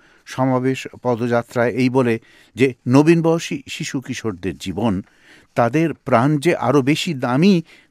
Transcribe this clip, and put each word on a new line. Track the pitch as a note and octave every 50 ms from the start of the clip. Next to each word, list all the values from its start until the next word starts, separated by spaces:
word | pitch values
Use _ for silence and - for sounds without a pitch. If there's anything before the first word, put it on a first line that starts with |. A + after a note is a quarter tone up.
| _ _ _ _ _
সমাবেশ | - - - C3 C3 B2+ B2+ B2+ C3 C3 - - - - -
পদযাত্রায় | - B2 B2 A2 B2 A#2+ A#2+ A#2+ A#2 - - B2 A#2 A#2+
এই | F#2+ B2 B2+ C3
বলে | A#2+ C3+ B2+ A#2+ A2+ A2+ - _ _ _ _ _ _
যে | - B2+ G2+ - - _
নবীন | B2 B2 C#3 D3+ E3 E3+ E3
বয়সী | D#3 E3 E3 E3 - - D#3+ D3 - -
শিশু | - - D#3+ - - C3+
কিশোরদের | A#2+ - A#2+ - - A2+ F#2+ E2+ F#2+ F#2+ D2+
জীবন, | - - G2 E2+ F#2+ A2 A#2 F#2+ F#2 - - _ _ _ - - - _ _ _
তাদের | B2+ A#2+ A#2 B2 D#3 E3 D#3 -
প্রাণ | - _ - B2+ A2+ B2 C#3+ D3+
যে | C#3+ C3+ F3 E3
আরও | - - A#2 C3+ D3
বেশি | B2+ C3 C3+ - - F3+ D#3+
দামি, | C3 B2+ B2 B2 C#3+ E3+ G3+ G3 E3 D#3+ - - - _ _